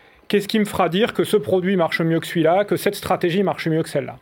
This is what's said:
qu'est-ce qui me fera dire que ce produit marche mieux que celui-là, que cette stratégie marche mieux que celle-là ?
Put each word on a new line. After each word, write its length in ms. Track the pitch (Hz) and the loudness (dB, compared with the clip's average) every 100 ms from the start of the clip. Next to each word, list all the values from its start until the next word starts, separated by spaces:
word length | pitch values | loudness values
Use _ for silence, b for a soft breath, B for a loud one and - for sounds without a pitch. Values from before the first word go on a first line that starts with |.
| B B - | B B -2
qu'est-ce 220 | 202 202 | -2 0
qui 100 | 220 | 0
me 60 | |
fera 240 | 208 - 175 | 0 0 0
dire 240 | 180 226 | 2 0
que 120 | - | 0
ce 120 | 170 214 | 0 0
produit 400 | 208 190 180 190 | 2 0 2 2
marche 240 | 160 - | 0 0
mieux 180 | 165 165 | 0 0
que 80 | - | -2
celui-là, 380 | 175 156 185 | 0 2 2
que 120 | 202 170 | 2 0
cette 180 | 202 | 0
stratégie 480 | 202 - 180 175 180 | -2 -2 0 0 0
marche 260 | 185 147 165 | 0 -2 -2
mieux 140 | 160 | -2
que 80 | 160 | -2
celle-là ? 260 | 147 123 120 | -4 -6 -12